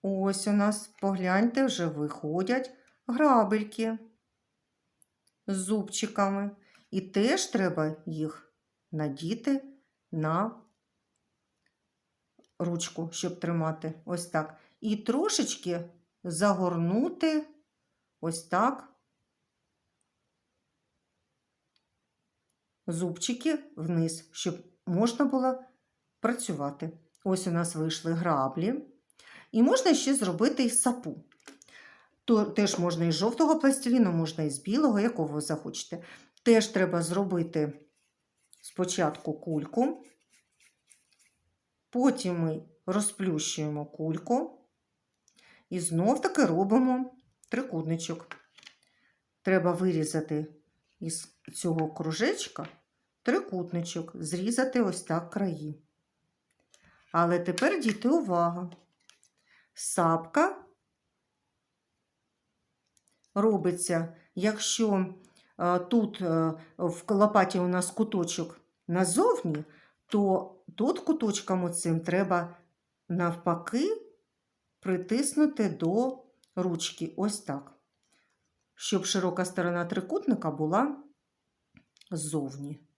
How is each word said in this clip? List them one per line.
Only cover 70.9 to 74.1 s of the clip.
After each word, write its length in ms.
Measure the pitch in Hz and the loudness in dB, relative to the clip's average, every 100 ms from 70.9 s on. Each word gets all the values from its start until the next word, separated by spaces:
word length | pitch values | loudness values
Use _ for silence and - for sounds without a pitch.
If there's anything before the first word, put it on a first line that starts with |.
| - | 0
куточком 640 | - 311 220 196 - 185 | 0 0 0 -2 -2 -2
оцим 360 | 175 170 170 165 | 0 -2 0 0
треба 560 | 165 180 190 180 170 - _ _ _ _ _ | 0 0 2 0 -2 -12 _ _ _ _ _
навпаки 960 | 175 175 170 175 170 - 240 359 453 - | 0 0 0 -2 -2 -2 -2 -2 -2 -8